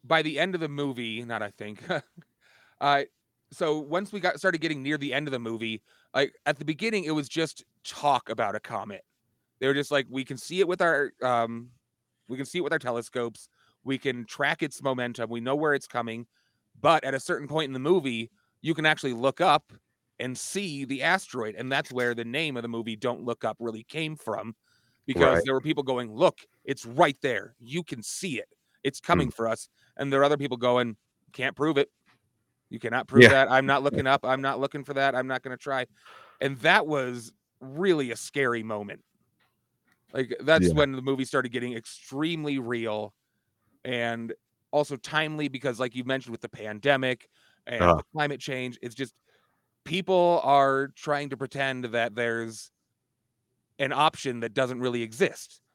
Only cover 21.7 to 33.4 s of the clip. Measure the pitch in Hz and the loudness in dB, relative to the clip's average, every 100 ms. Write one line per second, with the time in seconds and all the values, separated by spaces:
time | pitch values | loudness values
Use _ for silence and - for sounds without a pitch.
21.7 | 135 156 123 120 117 117 131 160 123 117 | -2 -2 -2 0 -2 -4 -4 -4 -4 -6
22.7 | 117 113 110 123 120 120 110 113 - 117 | -6 -6 -4 -4 -4 -6 -4 -4 -4 -8
23.7 | 110 120 156 156 151 - 104 107 110 _ | -8 -10 -8 -6 -6 -6 -6 -6 -12 _
24.7 | _ _ _ - 87 85 82 135 135 151 | _ _ _ -6 4 4 4 2 -2 0
25.7 | 147 135 123 117 107 170 - - _ - | -2 -2 -2 -4 2 2 2 -20 _ -8
26.7 | 139 117 123 165 139 139 110 101 _ 120 | -8 -6 4 4 4 -2 -4 -6 _ -8
27.7 | 156 170 127 104 - 190 117 - _ _ | -8 -8 -12 -10 -8 -6 -6 -10 _ _
28.7 | _ 139 - - 175 131 - 113 113 - | _ -6 -4 2 2 2 -2 -4 -4 -8
29.7 | _ _ - 139 139 143 147 139 127 123 | _ _ -8 0 4 4 4 -2 0 2
30.7 | 123 120 107 _ _ _ - 131 139 151 | 2 2 -6 _ _ _ -6 -6 -2 0
31.7 | 139 139 _ _ _ _ _ _ _ _ | 2 0 _ _ _ _ _ _ _ _
32.7 | 117 117 123 110 131 117 135 | -10 -2 -2 4 12 12 12